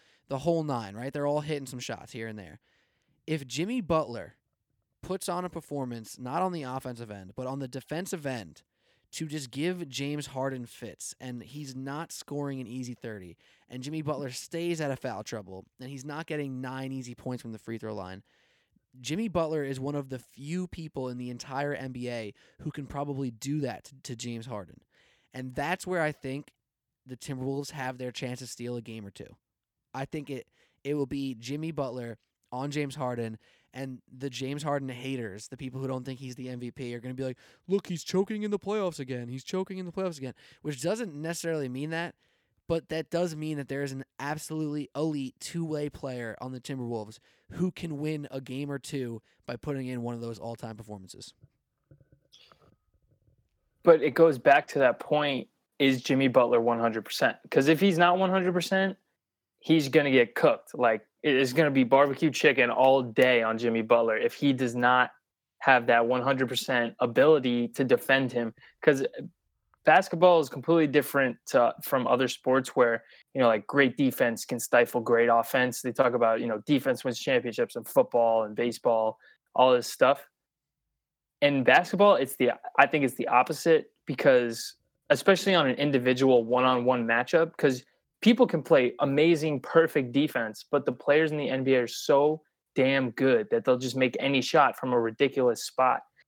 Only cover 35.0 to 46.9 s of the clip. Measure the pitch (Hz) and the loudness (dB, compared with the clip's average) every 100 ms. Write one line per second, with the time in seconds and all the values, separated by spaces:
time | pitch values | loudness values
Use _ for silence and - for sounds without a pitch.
35 | 131 131 110 98 - - 131 131 131 131 | -8 -6 -6 -10 -16 -14 -12 -8 -6 -6
36 | 127 127 131 123 127 123 120 120 120 120 | -8 -12 -12 -12 -12 -10 -10 -10 -10 -10
37 | 123 127 131 123 _ _ - 196 - 170 | -10 -8 -8 -8 _ _ -4 -4 -2 -10
38 | - 185 196 214 208 202 190 214 185 151 | -4 -2 -2 -4 -4 -6 -4 -4 -4 -6
39 | 131 123 120 131 - 185 190 190 180 185 | -8 -8 -8 -12 -8 -6 -6 -8 -10 -6
40 | 185 147 131 - - _ 151 131 160 220 | -6 -6 -12 -14 -20 _ -10 -6 -4 -4
41 | 214 147 160 170 165 156 131 127 151 165 | -6 -8 -8 -6 -4 -4 -4 -6 -6 -6
42 | 170 - _ _ _ _ - 165 - 160 | -8 -12 _ _ _ _ -4 -4 -4 -8
43 | 160 170 175 156 156 147 139 139 143 135 | -4 -2 -2 -4 -6 -6 -6 -6 -6 -8
44 | - - 143 151 - 156 151 147 139 143 | -12 -10 -8 -8 -8 -6 -6 -6 -8 -4
45 | 160 147 131 - - 170 160 151 147 - | -4 -2 -6 -10 -10 -6 -6 -4 -6 -8
46 | 139 123 117 - 127 131 - 135 120 | -10 -8 -8 -8 -10 -12 -10 -8 -6